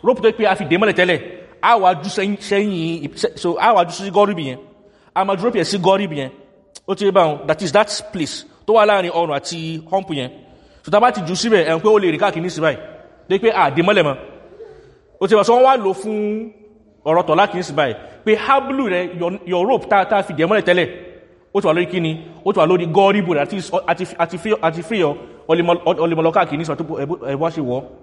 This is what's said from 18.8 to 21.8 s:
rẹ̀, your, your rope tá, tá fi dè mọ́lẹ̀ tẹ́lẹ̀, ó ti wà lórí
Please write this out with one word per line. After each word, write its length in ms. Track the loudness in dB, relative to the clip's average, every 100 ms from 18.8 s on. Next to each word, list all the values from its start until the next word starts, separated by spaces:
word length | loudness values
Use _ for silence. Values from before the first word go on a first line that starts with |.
| -2
rẹ̀, 300 | -2 -4 -4
your, 120 | -4 -6 -4
your 200 | 0 2
rope 180 | 0 2
tá, 160 | 0
tá 180 | 2 0
fi 120 | -2
dè 100 | -2 0
mọ́lẹ̀ 160 | 2 2
tẹ́lẹ̀, 220 | 2 0 -6 -18 -20 -20 _ _
ó 60 | -2
ti 60 | 0
wà 60 |
lórí 120 | 0